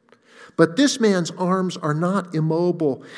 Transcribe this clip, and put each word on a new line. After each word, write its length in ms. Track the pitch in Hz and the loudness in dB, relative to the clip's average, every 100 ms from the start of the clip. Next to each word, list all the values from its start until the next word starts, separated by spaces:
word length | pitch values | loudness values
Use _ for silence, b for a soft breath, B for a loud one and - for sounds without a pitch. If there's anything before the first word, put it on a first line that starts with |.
| _ _ B B B - | _ _ B B B 0
But 220 | 165 175 | 2 4
this 240 | 285 269 | 2 2
man's 280 | 220 190 160 | 2 2 -2
arms 440 | - 180 190 185 170 | -2 -2 0 -2 -4
are 160 | 156 | -4
not 400 | 151 175 196 180 | 0 0 -2 -2
immobile. 680 | 160 156 160 180 170 151 127 B | -2 0 0 0 0 -2 -2 B